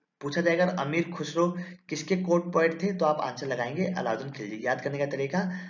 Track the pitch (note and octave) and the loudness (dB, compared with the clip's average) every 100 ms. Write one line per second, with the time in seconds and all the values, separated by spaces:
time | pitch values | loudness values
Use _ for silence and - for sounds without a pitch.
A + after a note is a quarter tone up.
0 | _ _ C#3+ D3 E3+ E3+ F3+ - C#3 D#3+ | _ _ -4 2 4 4 4 2 0 0
1 | E3+ - D3 D#3+ F3 F3+ - - - D#3 | 0 -4 -4 2 2 2 -8 -12 -8 -6
2 | - F#3 F3+ F3 F3 E3+ E3 E3 F#3+ F#3 | 0 0 4 2 4 2 2 2 -2 2
3 | D#3 D3+ C3 B2 C#3 B2 A#2+ D3+ F#3 - | 2 2 0 -4 -4 -2 -2 0 -2 0
4 | B2 A2+ C3+ C3+ G#2 A2 B2 B2+ C#3+ C#3 | 0 -2 -4 -8 -8 -4 -2 -2 -2 -2
5 | C#3+ C#3 C#3 F3+ F#3 - - | -2 -2 0 0 0 -4 -8